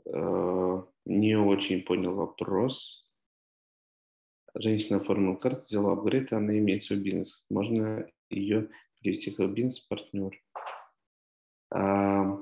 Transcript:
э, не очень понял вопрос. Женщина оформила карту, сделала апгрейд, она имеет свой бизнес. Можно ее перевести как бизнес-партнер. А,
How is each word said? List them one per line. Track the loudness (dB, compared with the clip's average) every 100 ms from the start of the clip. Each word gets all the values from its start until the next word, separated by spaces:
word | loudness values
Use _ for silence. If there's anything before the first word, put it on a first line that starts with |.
| -8
э, | -4 0 0 0 0 0 -2 -6 _ -2
не | 2 4 6
очень | 6 4 2 -2
понял | 0 0 0 -2
вопрос. | -4 -4 -2 2 0 -2 -12 -18 _ _ _ _ _ _ _ _ _ _ _ _ _ _ _ -4
Женщина | 0 0 0 0
оформила | 0 2 2 0
карту, | -2 -4 -4
сделала | 0 0
апгрейд, | 0 0 0 0
она | -2 0 2
имеет | 2 0
свой | -2 -4
бизнес. | -2 -4 -6 -12 _
Можно | -2 0 0 -2 -4 -8 _ _
ее | -6 0 0 -2 -10 _ _
перевести | -4 -2 -4
как | -2 0
бизнес-партнер. | 0 -2 -4 -8 -8 -6 -6 -6 -8 _ -14 -14 -14 -20 _ _ _ _ _ _ _ _
А, | -2 2 4 4 4 2 -2